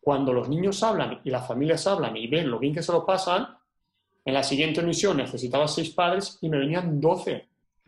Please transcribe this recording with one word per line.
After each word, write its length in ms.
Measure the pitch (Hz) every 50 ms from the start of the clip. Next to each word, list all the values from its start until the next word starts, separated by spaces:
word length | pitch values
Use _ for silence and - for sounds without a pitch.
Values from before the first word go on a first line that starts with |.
Cuando 320 | - 147 143 131 139 131 127
los 160 | 123 117 123
niños 340 | 143 160 180 196 196 196 220
hablan 380 | 226 208 175 139 113 - - -
y 60 | 139
las 160 | 127 123 -
familias 400 | - 117 120 143 156 165 147 -
hablan 300 | 196 196 175 147 113 110
y 100 | 110 113
ven 240 | 117 139 160 170 139
lo 80 | 120 113
bien 140 | 123 143 151
que 100 | 165 160
se 100 | - 175
lo 120 | 165 160
pasan, 420 | - 190 185 - - 175 190 262 - - _ _ _ _ _ _ _ _ _ _ _ _ _ _
en 100 | 139 135
la 80 | 139 131
siguiente 400 | - 139 135 156 156 156 175 170
misión 360 | 170 160 - - 202 180 143
necesitaba 480 | 127 - - - 127 123 - 139 151 147
seis 220 | - - 165 -
padres 480 | - - 180 175 180 190 196 - - _
y 80 | - 160
me 100 | 156 139
venían 420 | 135 143 160 180 180 170 151 143
doce. 480 | 139 160 180 180 - 202 151 107 - _ _ _ _ _ _ _ _